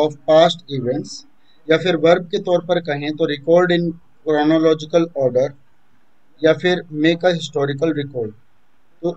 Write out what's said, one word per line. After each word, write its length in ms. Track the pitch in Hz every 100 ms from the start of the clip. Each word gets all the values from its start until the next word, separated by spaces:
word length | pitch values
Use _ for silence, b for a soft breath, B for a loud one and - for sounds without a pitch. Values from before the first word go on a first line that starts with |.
of 120 | 156 143 -
past 340 | 156 170 160 -
events, 400 | 139 120 143 208 - - - - - -
या 100 | 156
फिर 180 | 180 165
verb 300 | 160 175 175
के 120 | 202
तौर 260 | 196 175 170
पर 140 | 175
कहें 300 | 160 143 147 151
तो 100 | 160
record 420 | 147 143 170 180 175
in 120 | 170 165 - - 156
chronological 800 | 151 151 160 160 160 156 170 165 -
order, 260 | 131 120 143 - - - - - - - - -
या 100 | 156
फिर 300 | 156 180 180 170 151
make 300 | 156 170 180
a 40 |
historical 600 | 170 - 147 139 139 165 147
record। 340 | 139 127 110 107 - - - - - -
तो 140 | 170